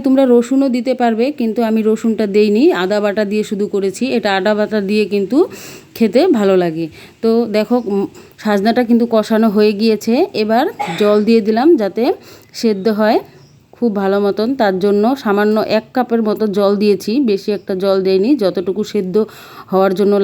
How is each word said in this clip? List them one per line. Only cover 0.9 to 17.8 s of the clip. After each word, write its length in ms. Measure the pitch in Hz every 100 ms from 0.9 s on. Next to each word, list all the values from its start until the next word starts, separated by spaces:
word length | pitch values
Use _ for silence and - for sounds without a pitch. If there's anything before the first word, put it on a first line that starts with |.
| 254
পারবে, 240 | 240 220 262 294
কিন্তু 200 | 226 214 220
আমি 100 | 220 214
রসুনটা 360 | 220 233 208 214 208
দেইনি, 280 | 220 214 330 180
আদা 160 | 185 208
বাটা 200 | 208 202 208
দিয়ে 120 | 214 208
শুধু 160 | 196 202
করেছি। 300 | 202 196 180 262 240
এটা 120 | 208 190
আদা 160 | 196 208
বাটা 200 | 208 214 196
দিয়ে 140 | 214 202
কিন্তু 320 | 202 190 277 - - - - - -
খেতে 260 | 220 226 370 240
ভালো 180 | 196 185
লাগে। 220 | 175 160 160 - - -
তো 60 | 226 226 226 208
দেখো, 200 | 208 247 233
উম, 140 | 196 190 - - -
সাজনাটা 380 | 220 202 220 233 233
কিন্তু 160 | 233 233
কষানো 340 | 226 214 220 226
হয়ে 220 | 202 214 202
গিয়েছে। 320 | 226 208 - 247 392
এবার 320 | - 214 226 349 - - 170
জল 180 | 208 208 214
দিয়ে 140 | 226 208
দিলাম 200 | 220 302 302
যাতে 220 | 196 214 269 - - - -
সেদ্ধ 320 | - 226 196 220 208
হয় 180 | 214 320 - - - _ _ -
খুব 140 | 240 202
ভালো 160 | 196 202 202
মতন, 220 | 196 226 262
তার 200 | 202 185
জন্য 200 | 202 202 220 269
সামান্য 320 | 214 202 214 214 - 214
এক 60 | - 254
কাপের 260 | 240 233 214
মতো 160 | 196 214 196
জল 140 | 196 202
দিয়েছি, 300 | 208 190 208 247 240
বেশি 200 | 196 - 196
একটা 160 | - 190